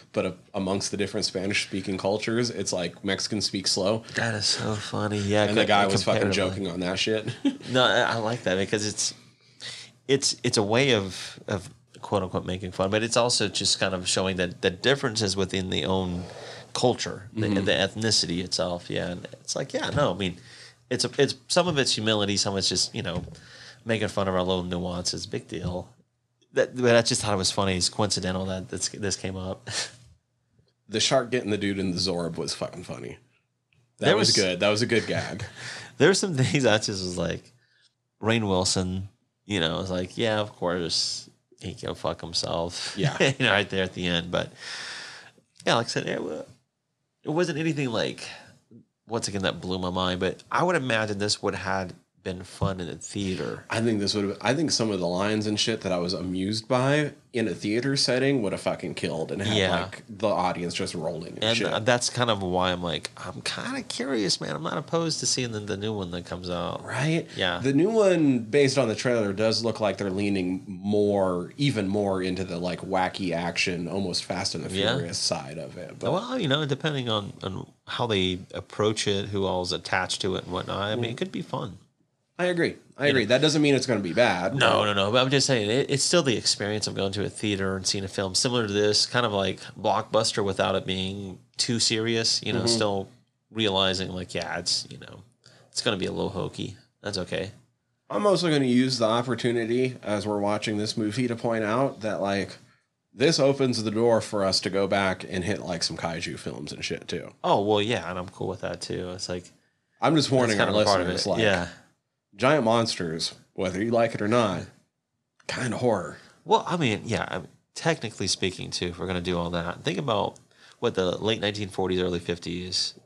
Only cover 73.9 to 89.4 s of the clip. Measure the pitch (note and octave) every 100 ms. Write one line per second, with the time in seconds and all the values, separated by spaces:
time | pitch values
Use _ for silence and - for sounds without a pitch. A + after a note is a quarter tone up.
73.9 | F#2+ F#2+ E2+ - F2 - F2 - F#2 G2+
74.9 | C3 D3 G2 - E2 C2+ D#2+ C#2+ - D#2+
75.9 | - G2+ E3+ A#3+ B3+ E3+ C#3 D3+ C3+ D#3+
76.9 | C#3+ A#2+ G#2+ G2 - F#2+ F#2+ - _ -
77.9 | - A#2+ G#2 F#2 F#2 - - - - G#2+
78.9 | A2 - G2 G2 G2+ F#2+ F#2 F2+ E2+ -
79.9 | G2 F#2 - G2+ F#2 F#2 F2+ - F#2+ G2+
80.9 | A2+ A#2 B2 F#3+ G3+ - B2+ A#2 F2+ _
81.9 | _ _ _ _ - F3+ E3+ C#3 - -
82.9 | - C#3+ C3+ G#2 B2+ D3+ D3+ D3+ C3+ -
83.9 | A2 F#2+ D#2+ A#2+ F2+ F#2 C#3 A#2 G#2 G#2
84.9 | G2+ G2 B2 C3 C#3 C3 B2+ G#2 A#2+ -
85.9 | C3+ - F3 C#3+ G#2 - - G#2 G#2+ G2+
86.9 | G#2 G2 G2+ G2 - G#2+ G2 G2 F#2+ F#2
87.9 | G#2 F#2+ - F#2+ F#2 C3 B2 G#2+ G2+ G#2
88.9 | G#2 - B2 A#2+ G2+